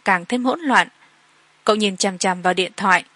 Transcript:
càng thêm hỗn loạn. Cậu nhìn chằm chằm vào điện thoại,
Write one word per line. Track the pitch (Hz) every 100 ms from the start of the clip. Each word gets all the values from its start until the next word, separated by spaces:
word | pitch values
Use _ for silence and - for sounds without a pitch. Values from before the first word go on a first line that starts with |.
| -
càng | 185 175
thêm | 247 247
hỗn | 311
loạn. | 311 220 170 _ _ _ _ _ _ _
Cậu | - 214
nhìn | 208 190
chằm | 202 180
chằm | 190 180
vào | 180
điện | 180 180 -
thoại, | 196 180 -